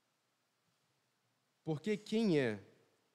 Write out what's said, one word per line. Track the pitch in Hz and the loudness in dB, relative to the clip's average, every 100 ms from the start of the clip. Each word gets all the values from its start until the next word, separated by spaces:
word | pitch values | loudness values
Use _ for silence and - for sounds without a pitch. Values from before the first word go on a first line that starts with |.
| _ _ _ _ _ _ _ _ _ _ _ _ _ _ _ _ | _ _ _ _ _ _ _ _ _ _ _ _ _ _ _ _
"Porque | 156 151 208 208 | -6 -4 -2 -4
quem | - 208 220 151 | -2 0 4 4
é | 123 104 95 _ _ _ _ | 2 -2 -10 _ _ _ _